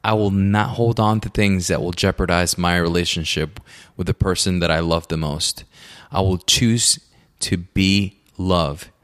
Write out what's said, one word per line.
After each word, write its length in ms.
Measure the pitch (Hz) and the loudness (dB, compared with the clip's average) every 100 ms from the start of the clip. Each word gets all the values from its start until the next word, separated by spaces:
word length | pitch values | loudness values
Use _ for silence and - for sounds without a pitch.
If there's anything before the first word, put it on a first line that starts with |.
I 100 | 110 | 0
will 180 | 110 101 | 2 2
not 380 | 98 98 104 110 | 2 2 2 0
hold 280 | 120 117 120 | 0 0 2
on 200 | 107 110 | 2 0
to 80 | 98 | -2
things 380 | - 101 95 85 | 0 2 2 0
that 140 | 78 | -2
will 100 | 87 | -2
jeopardize 680 | 87 98 - 90 87 87 - | -2 -2 0 0 0 0 0
my 180 | 87 87 | 0 0
relationship 840 | 85 87 85 - 80 - 78 - - - - - | 0 0 -2 -4 -4 -4 -6 -8 -20 -20 -20 -8
with 100 | 90 | -6
the 60 | 98 | -2
person 440 | 95 87 - 90 | 0 0 0 0
that 120 | 85 | 0
I 80 | 80 | 0
love 280 | 82 82 82 | 0 -2 -2
the 100 | 82 | -4
most. 460 | 78 78 - - - - - - - | -2 -4 -6 -6 -16 -20 -20 -20 -6
I 100 | 95 | -2
will 180 | 95 90 | 0 0
choose 600 | - - 120 117 - - _ _ _ _ | 0 2 2 2 0 -2 _ _ _ _
to 160 | - 92 | -4 -4
be 640 | 87 - 95 101 95 _ _ - | -2 0 4 4 0 _ _ -6
love. 540 | 92 90 76 73 - _ | 0 2 0 -4 -14 _